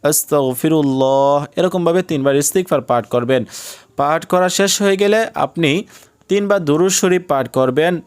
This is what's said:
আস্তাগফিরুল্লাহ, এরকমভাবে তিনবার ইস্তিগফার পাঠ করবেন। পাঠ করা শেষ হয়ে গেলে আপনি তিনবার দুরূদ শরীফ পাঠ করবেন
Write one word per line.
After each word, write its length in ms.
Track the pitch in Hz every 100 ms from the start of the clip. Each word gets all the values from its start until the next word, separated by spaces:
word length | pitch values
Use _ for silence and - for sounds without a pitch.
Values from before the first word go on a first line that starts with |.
| 143
আস্তাগফিরুল্লাহ, 1300 | 151 - 147 135 127 156 160 143 131 131 135 139 143 147 -
এরকমভাবে 420 | 180 180 170 170 180
তিনবার 280 | 151 135 139
ইস্তিগফার 400 | 143 190 180 147 131
পাঠ 140 | 120 107
করবেন। 280 | 120 120 131 107 - - - _ -
পাঠ 220 | 143 160 -
করা 160 | 180 180
শেষ 220 | - 196 -
হয়ে 160 | 202 190
গেলে 180 | 202 214 226 -
আপনি 360 | 143 - 160 156 - - - _ _
তিনবার 300 | 202 202 202 156
দুরূদ 240 | 151 185 -
শরীফ 240 | 190 180 180
পাঠ 140 | 139 123 131
করবেন 340 | 131 127 160 175